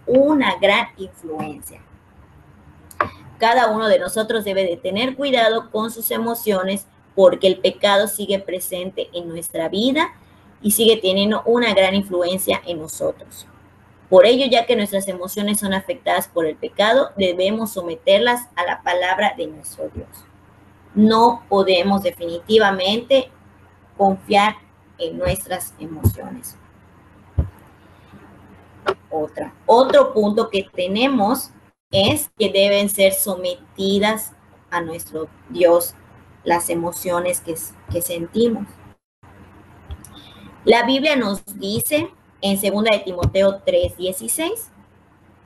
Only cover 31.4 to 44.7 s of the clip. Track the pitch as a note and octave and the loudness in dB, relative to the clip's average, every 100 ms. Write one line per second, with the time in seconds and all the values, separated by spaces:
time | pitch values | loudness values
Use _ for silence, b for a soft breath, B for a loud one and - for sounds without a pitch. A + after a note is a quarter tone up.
31.4 | - - _ _ - G3 G#3 D4+ - - | -6 -18 _ _ -4 0 2 0 -4 -4
32.4 | G3+ G3 G3+ G3+ G3+ - F#3+ F#3+ G#3 F3+ | -2 2 2 2 0 2 2 2 -4 -4
33.4 | F3+ F3+ - - G3 G3 G#3 A3 - - | -6 -8 -14 -6 0 2 0 -2 -8 -18
34.4 | _ _ - F3 E3 E3 - D#3 D#3 - | _ _ -8 -6 -6 -10 -10 -10 -10 -14
35.4 | - E3+ F3 E3+ - - - - - - | -12 2 4 4 2 -12 -20 -20 -20 -12
36.4 | - E3+ - E3+ E3+ F3 F#3 F3 F3+ F3 | -2 -2 -2 -4 -6 -6 -4 -4 -2 -6
37.4 | - D#3+ - - - F3 E3+ E3+ E3+ A3 | -6 -10 -12 -18 -8 -6 -6 -8 -6 0
38.4 | A#3 A3 G3+ - - - _ _ - - | 0 0 -8 -16 -20 -20 _ _ -20 -20
39.4 | - - - - - - - B B B | -20 -20 -20 -20 -18 -18 -18 B B B
40.4 | B - - A3+ A#3 C4+ D4+ C#4 G#3 G3 | B -8 2 2 2 0 0 0 -2 -6
41.4 | - - G3 A3 - D4+ E4+ - _ - | -10 -12 -8 -6 -2 -4 -4 -12 _ -8
42.4 | G3 G3 G3+ G3+ A3 G#3 F#3+ F3+ E3+ F#3+ | -4 -2 -2 0 0 0 -2 -4 -2 2
43.4 | G3 G3 - F3 F3 F3 F3+ F#3+ A3+ - | 2 0 0 0 0 -4 -8 -6 -8 -6
44.4 | E4 A4+ - | -4 -6 -12